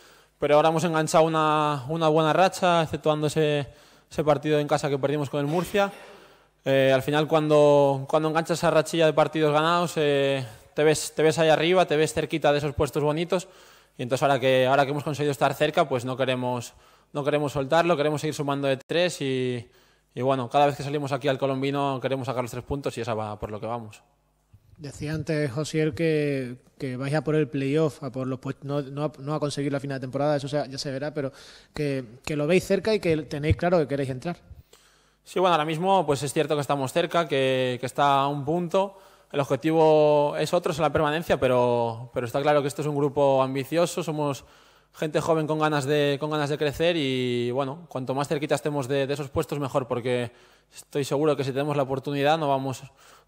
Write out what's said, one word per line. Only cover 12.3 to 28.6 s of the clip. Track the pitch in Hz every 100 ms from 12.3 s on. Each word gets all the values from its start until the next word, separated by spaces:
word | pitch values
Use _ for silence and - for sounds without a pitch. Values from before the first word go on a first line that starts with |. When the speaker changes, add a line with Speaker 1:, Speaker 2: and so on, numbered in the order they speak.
| 165 147
Speaker 1:
de | 147
esos | 147
puestos | 135 147 156
bonitos, | 147 151 170 185 - - - - _ -
y |
entonces | 123 127
ahora | 139 135
que, | 131 131 127
ahora | 139 135
que |
hemos | 147
conseguido | 160 139 147
estar | 135 139
cerca, | 135 151 175 151
pues | 127 127
no | 127
queremos, | 127 127 123 123 117 - _ _ _
no | 143
queremos | 143 147 147
soltarlo, | 143 135 160 170 151
queremos | 147 147
seguir | 156
sumando | 135 143 139 139
de | 131
tres | - 160 175 -
y... | 139 131 127 123 - _ _ _ _
y | 120
bueno, | 131 135 120
cada | 143
vez | 143 135
que |
salimos | 143 147 139
aquí | 139 143
al | 131
Colombino | 135 135 139 143 139 127
queremos | 127 135
sacar | 127 123
los | 120
tres | 123
puntos | - 143 135 123
y |
esa | 113
va | 110 107 104
por | 107
lo | 107
que | 110
vamos. | 120 110 - _ _ _ _ _ _ _ -
Speaker 2:
Decía | 139 - 147
antes, | 156 151 151 147
Josiel, | 123 151 160 156
que, | 113 165 151 147 135 123 127 _ -
que | 135 123
vais | 139
a | 156
por | 151 151
el | 143
playoff, | 139 135 151 156 -
a | 135
por | 131 131
los | 127
puest-, | 131 -